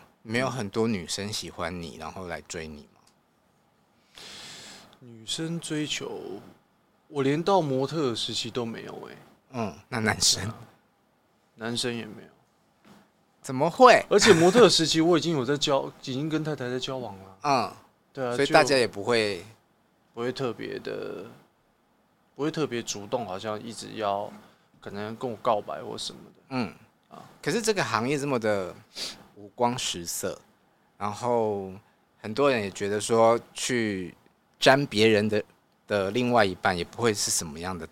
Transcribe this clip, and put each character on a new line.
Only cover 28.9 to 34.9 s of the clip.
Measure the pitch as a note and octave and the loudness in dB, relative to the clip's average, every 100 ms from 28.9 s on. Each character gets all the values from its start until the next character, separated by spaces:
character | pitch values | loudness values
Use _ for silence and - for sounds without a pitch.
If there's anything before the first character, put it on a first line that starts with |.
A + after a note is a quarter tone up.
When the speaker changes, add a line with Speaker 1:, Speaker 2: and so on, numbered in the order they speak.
| - - - - - | -12 -12 -12 -20 -20
Speaker 1:
五 | G2+ - | -16 -2
光 | A#2+ B2 | -2 0
十 | - F2+ E2 | -6 -6 -8
色， | - F#2+ C#2+ _ _ _ _ _ - | -6 -6 -8 _ _ _ _ _ -10
然 | G#2 | -8
后 | G#2 B2 A#2 A2 G2+ F#2+ F#2 _ _ _ _ | -4 0 0 0 -2 -8 -14 _ _ _ _
很 | G#2 | -8
多 | A2 C#3+ | 0 2
人 | A#2+ | 2
也 | G2+ | -2
觉 | - G2+ | -4 -2
得 | G#2 | -2
说 | G#2 A2+ A2+ A#2 - - | 2 6 6 6 -2 -8
去 | - B2 A2 F#2+ E2+ - _ _ _ - | -2 0 0 -4 -8 -14 _ _ _ 2
沾 | C3+ C3+ | 6 6
别 | C#3+ | 4